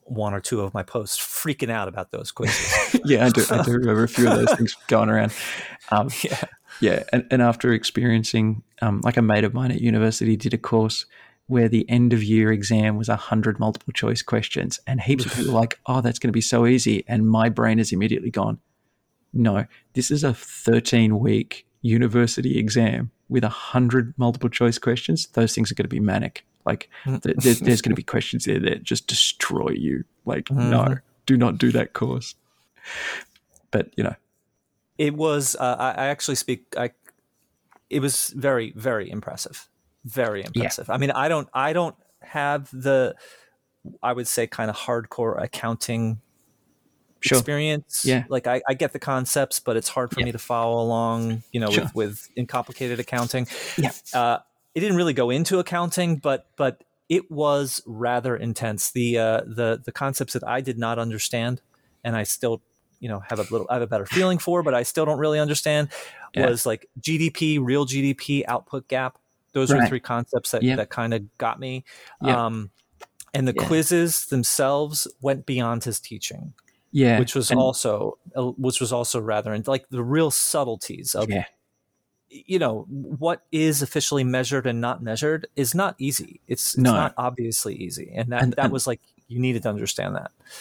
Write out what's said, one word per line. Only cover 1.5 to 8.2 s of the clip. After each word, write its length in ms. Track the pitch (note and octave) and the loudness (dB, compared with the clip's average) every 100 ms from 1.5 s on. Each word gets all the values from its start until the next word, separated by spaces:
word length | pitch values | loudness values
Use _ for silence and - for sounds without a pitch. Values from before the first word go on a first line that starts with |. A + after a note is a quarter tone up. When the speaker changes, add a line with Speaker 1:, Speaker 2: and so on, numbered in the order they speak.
| C#3 A#2+ | -4 -2
Speaker 1:
out 200 | A2+ F#2+ | -2 -4
about 200 | F#2 F#2 | -8 -10
those 220 | - - | -10 -10
quizzes. 720 | - A2 - - - - - | -4 -2 -2 0 -2 0 0
Speaker 2:
<laughs> 40 | C#3+ | 4
Yeah, 200 | A#2+ B2 | 4 6
I 40 | |
do. 120 | A#2 G#2+ | 4 2
I 120 | A3 | 2
do 80 | C#3 | 2
remember 300 | A#2+ B2 G#2+ | 2 2 2
a 40 | A#2+ | 2
few 220 | - A#2+ | 4 4
of 80 | A#2 | 4
those 160 | A#2 | 4
Speaker 1:
<laughs> 40 | B2+ | 4
Speaker 2:
things 200 | A2+ - - | 0 -2 2
going 220 | A2+ A2 | 4 4
around. 240 | A2 G#2+ - - - - - - | 4 2 -2 -8 -8 -12 -14 0
Um, 200 | G#2+ C3 - | 0 0 -2
Speaker 1:
Yeah. 180 | - - - - _ - | -6 -4 -6 -10 _ 0
Speaker 2:
yeah. 240 | G#2+ - - | 2 2 2
And, 160 | B2 - | 0 2
and 100 | C3 | 4
after 320 | A#2+ A#2 B2+ | 4 4 2
experiencing, 920 | A2+ - - B2 A2+ | 2 0 0 4 2